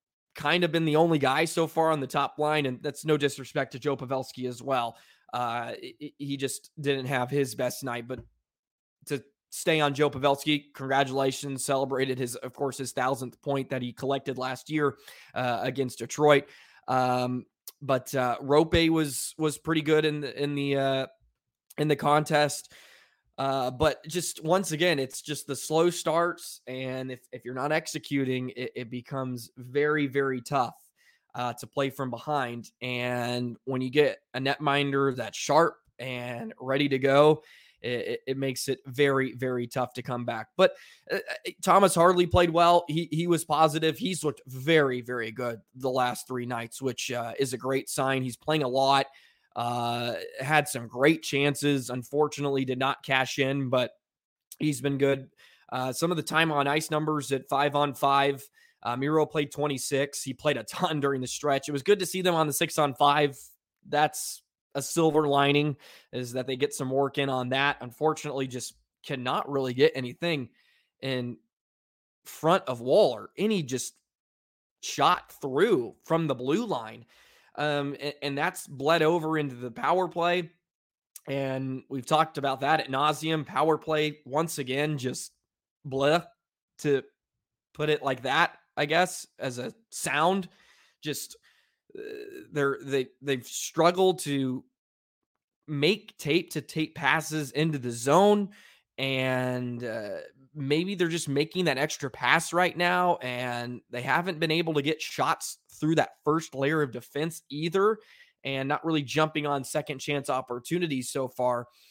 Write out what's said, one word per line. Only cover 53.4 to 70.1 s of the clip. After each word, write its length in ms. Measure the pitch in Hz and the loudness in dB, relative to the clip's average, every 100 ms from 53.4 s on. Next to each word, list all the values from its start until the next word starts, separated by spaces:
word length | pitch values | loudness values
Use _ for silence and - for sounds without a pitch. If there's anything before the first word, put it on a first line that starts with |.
| 135 139 131 | 0 0 0
but 220 | 127 120 _ _ _ _ _ - - | 0 0 _ _ _ _ _ -18 -4
he's 240 | 151 127 | -2 -2
been 160 | 139 135 | -2 2
good. 300 | 139 135 131 _ - _ - | 2 2 -4 _ -20 _ -10
Uh, 200 | 127 131 | -6 -4
some 180 | 123 170 | -2 -2
of 80 | 165 | -2
the 40 | |
time 300 | - 160 165 | 0 2 2
on 160 | 147 143 | 2 2
ice 220 | 156 156 | 0 0
numbers 420 | 156 156 151 127 | -2 0 -2 -2
at 160 | 135 - | -4 0
five 260 | 139 147 | 0 2
on 200 | 143 143 | 2 0
five, 520 | - 139 139 139 135 - _ _ _ | 2 2 4 2 0 -8 _ _ _
uh, 120 | 113 123 | -6 -2
Miro 300 | 143 156 151 | 2 2 2
played 240 | 160 147 | 0 -4
twenty-six. 720 | - 147 131 - 139 143 - | -2 -4 -4 -2 -2 -2 -4
He 120 | 135 | -8
played 220 | - 151 127 | -4 -2 -2
a 80 | |
ton 360 | 107 - 170 151 | -4 -4 -2 0
during 200 | 139 131 | 0 -2
the 60 | 123 | -4
stretch. 420 | - 147 139 151 | -4 0 0 -2
It 40 | |
was 100 | 143 | -2
good 160 | 196 202 | 2 2
to 60 | 180 | 2
see 160 | 185 | 0
them 120 | 180 | 2
on 120 | 165 151 | 4 2
the 60 | |
six 260 | - 165 - | 0 0 2
on 160 | 143 | 2
five. 420 | 127 143 147 147 - - _ _ _ - | 4 4 6 2 0 -18 _ _ _ -4
That's 540 | 147 151 - - - _ _ _ 143 | 2 2 0 -10 -12 _ _ _ -6
a 60 | |
silver 440 | - 170 160 156 147 | -2 2 4 4 4
lining, 500 | 139 143 147 147 135 - - _ | 4 4 4 2 -2 -12 -20 _
is 220 | 127 120 | -8 -6
that 120 | 127 127 | -6 -6
they 80 | |
get 180 | 127 139 | -2 -2
some 180 | - 131 | -2 -2
work 280 | 135 139 143 | 0 0 0
in 100 | 139 | -2
on 200 | 131 123 | -2 0
that. 280 | 135 143 - | 0 0 -2
Unfortunately, 680 | 123 - 156 151 151 135 131 | -8 -2 -2 -2 -4 -6 -6
just 280 | 123 - - _ _ | -6 -10 -16 _ _
cannot 460 | - 131 123 185 - | -10 -6 -4 -4 -2
really 240 | 139 131 | -2 0
get 160 | 123 156 135 | 4 4 4
anything 520 | 123 | -8